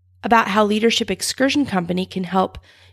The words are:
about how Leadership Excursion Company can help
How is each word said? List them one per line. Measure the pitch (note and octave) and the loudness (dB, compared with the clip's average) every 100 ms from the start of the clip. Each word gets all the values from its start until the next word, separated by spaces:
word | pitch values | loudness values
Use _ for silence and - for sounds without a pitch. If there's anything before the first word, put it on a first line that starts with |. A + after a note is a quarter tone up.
| _ _ | _ _
about | A3+ A3+ A3+ | 2 2 2
how | G3 | 2
Leadership | G#3 G#3+ A3+ A3+ A3+ | 2 2 2 0 -2
Excursion | F#3+ - - C4+ D4 C#4 | -4 -6 -2 0 0 0
Company | F#3+ E3+ F3+ F#3 | -2 -2 -4 -4
can | F#3+ | -6
help | F3+ F#3 F#3+ - - - - | -2 0 0 -4 -20 -20 -20